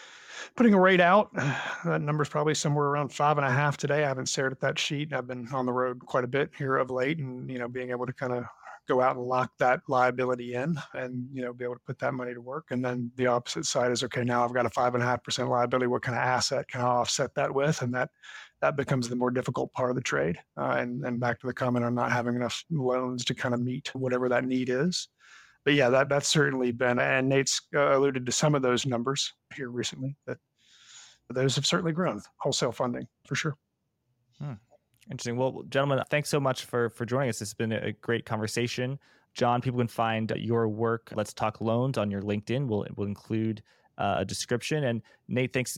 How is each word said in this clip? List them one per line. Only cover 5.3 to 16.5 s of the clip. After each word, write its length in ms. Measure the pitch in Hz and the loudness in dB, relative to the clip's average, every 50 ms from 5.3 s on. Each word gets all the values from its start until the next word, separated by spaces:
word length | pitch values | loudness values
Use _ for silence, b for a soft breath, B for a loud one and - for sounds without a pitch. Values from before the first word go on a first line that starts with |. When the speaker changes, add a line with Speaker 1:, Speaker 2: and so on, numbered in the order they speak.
| 127 123 120 113 139 | -8 -10 -8 -6 -4
Speaker 1:
on 100 | 131 127 | -2 -2
the 80 | 123 | 0
road 280 | 123 127 127 127 123 127 | 0 0 0 0 -2 -6
quite 240 | - - - 135 123 | -8 -2 -2 0 0
a 40 | 123 | 0
bit 220 | 131 135 123 - - - | 0 -2 -2 -2 -4 -6
here 180 | 147 135 135 | -2 0 2
of 140 | 135 131 127 | 0 0 0
late, 280 | 131 127 127 139 165 165 | 0 -2 0 0 -2 -2
and, 300 | 139 127 127 127 135 135 | -4 -8 -8 -10 -10 -10
you 100 | 131 123 | -8 -8
know, 100 | 120 120 | -8 -8
being 220 | 123 127 127 123 | -6 -8 -6 -6
able 140 | 123 123 123 | -4 -4 -4
to 80 | 127 | -6
kinda 380 | 131 - 139 127 123 123 120 117 B B B B B B _ - | -6 -6 -4 -4 -4 -4 -6 -8 B B B B B B _ 0
go 120 | 139 127 | 2 4
out 160 | 127 131 139 | 4 4 2
and 80 | 127 123 | 0 -2
lock 260 | 123 131 127 123 117 - _ | 0 0 0 0 0 0 _
that 220 | 143 123 127 180 - - | 2 2 2 2 0 0
liability 640 | 135 127 127 127 123 123 127 127 127 123 120 120 123 | 2 4 4 4 4 2 0 0 0 -2 -4 -6 -4
in 240 | 123 131 160 175 139 - - - | -2 -2 -2 -2 -4 -6 -10 -8
and, 320 | 135 131 127 127 123 123 135 | -8 -8 -6 -6 -8 -8 -8
you 100 | 139 131 | -8 -8
know, 100 | 127 123 | -8 -8
be 120 | 123 123 123 | -6 -6 -6
able 100 | 123 123 | -6 -6
to 60 | 127 | -8
put 180 | _ - 131 - | _ -12 -8 -4
that 160 | 135 127 131 | -4 -4 -2
money 180 | 127 123 123 | -4 -6 -8
to 80 | 123 120 | -8 -10
work. 260 | 120 127 135 156 - - | -12 -10 -10 -10 -8 -4
And 140 | 131 123 131 | -4 -2 -2
then 260 | 123 123 123 120 120 123 | -2 -2 -2 -4 -6 -2
the 100 | 127 127 | 0 2
opposite 400 | 123 120 120 120 - - 165 156 | 4 4 2 0 -2 -6 -4 -4
side 240 | - - 139 123 123 | 0 0 2 2 2
is, 140 | 123 117 131 | 2 0 -2
okay, 180 | 120 - 131 | -2 -2 -2
now 220 | 120 123 123 120 120 | 0 2 2 2 2
I've 100 | 120 123 | 2 2
got 120 | 127 120 | 2 0
a 40 | 113 | 2
five 240 | - - 123 123 120 | 2 2 2 2 2
and 80 | 123 | 2
a 40 | 120 | 2
half 180 | 123 123 120 - | 2 0 -2 -2
percent 240 | - - - 123 127 | -6 -4 -2 0 0
liability. 400 | 127 120 123 123 131 127 123 120 | 2 2 2 2 2 2 2 2
What 140 | 123 120 | 0 0
kind 140 | - 127 120 | 0 -2 -2
of 60 | 120 | 0
asset 460 | 131 127 127 123 - - | 2 2 2 2 0 0